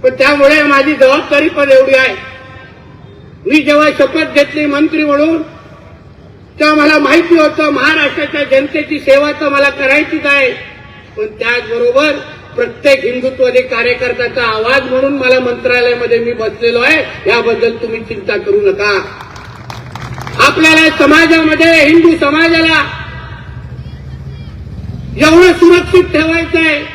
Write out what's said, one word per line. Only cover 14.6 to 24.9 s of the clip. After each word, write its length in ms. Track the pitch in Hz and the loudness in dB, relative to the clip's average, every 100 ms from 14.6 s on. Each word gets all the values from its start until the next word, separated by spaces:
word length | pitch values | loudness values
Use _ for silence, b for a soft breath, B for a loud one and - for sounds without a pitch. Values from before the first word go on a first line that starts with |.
| 226 269 | 0 0
म्हणून 320 | 254 254 277 | 0 -2 0
मला 260 | 277 254 254 | -2 0 0
मंत्रालयामध्ये 800 | 247 233 247 247 240 240 233 233 | 0 -4 -2 0 0 0 0 -2
मी 140 | 233 | -2
बसलेलो 460 | 226 220 - 233 240 | -4 -6 -4 -2 0
आहे, 500 | 285 311 - - 196 | 0 0 -2 -6 -2
याबद्दल 460 | 233 226 226 - 466 | 0 0 0 -2 -2
तुम्ही 240 | 466 453 | -8 -8
चिंता 380 | 440 427 370 370 | -10 -8 -6 -6
करू 240 | - 202 | 0 0
नका. 400 | 403 - 415 - 392 - - - - - - - - - - - - - | 0 0 -2 -2 -6 -16 -18 -18 -18 -20 -16 -16 -14 -14 -14 -12 -10 -2
आपल्याला 580 | 277 - 320 320 320 - | 0 2 2 4 2 2
समाजामध्ये, 760 | 285 302 330 330 311 302 330 330 294 | 4 4 4 4 2 2 4 4 6
हिंदू 320 | 339 339 311 | 6 4 2
समाजाला 680 | 285 302 330 330 320 311 285 - - - - - - - - - - - - - - - - - - - - | 0 0 2 2 2 0 -2 -8 -14 -14 -16 -16 -16 -16 -16 -14 -14 -16 -16 -14 -14 -14 -16 -16 -16 -14 -14